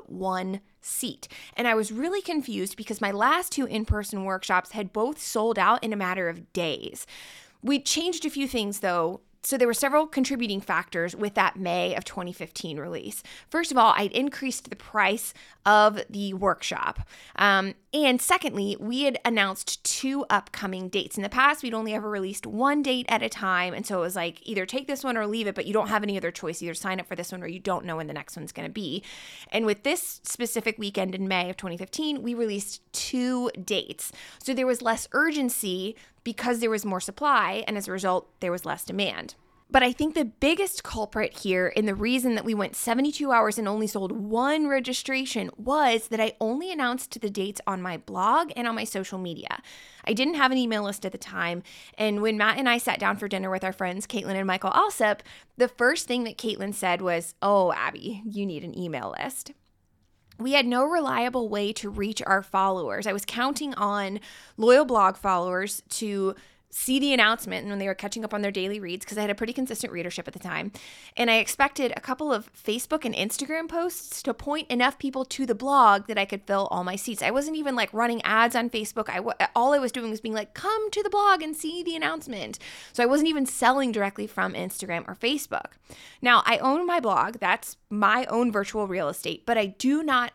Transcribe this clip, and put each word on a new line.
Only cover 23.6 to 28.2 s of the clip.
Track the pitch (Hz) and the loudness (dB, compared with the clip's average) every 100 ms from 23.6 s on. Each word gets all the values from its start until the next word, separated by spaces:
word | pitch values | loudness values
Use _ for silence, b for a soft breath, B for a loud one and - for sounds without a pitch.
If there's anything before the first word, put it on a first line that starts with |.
| 180 | 0
And | 180 214 | -2 -4
so | 190 | -2
it | |
was | 170 185 | -2 -2
like, | 170 165 | -4 -6
either | - 202 185 | -6 -4 -4
take | 262 262 | -4 -4
this | 277 | -4
one | 269 233 | -2 -2
or | 208 | -2
leave | 226 208 | -2 -2
it, | |
but | 196 185 | -4 -2
you | |
don't | 208 202 | 0 2
have | 214 | 0
any | 208 196 | 0 -2
other | 170 | -4
choice. | - 165 - | -6 -8 -6
Either | 170 | -6
sign | 165 196 190 | -6 -6 -6
up | 175 | -6
for | 170 | -8
this | 175 | -8
one | 185 | -10
or | 170 | -10
you | 180 | -6
don't | 196 180 | -2 -2
know | 175 160 | -2 -6
when | 151 | -6
the | |
next | 143 | -10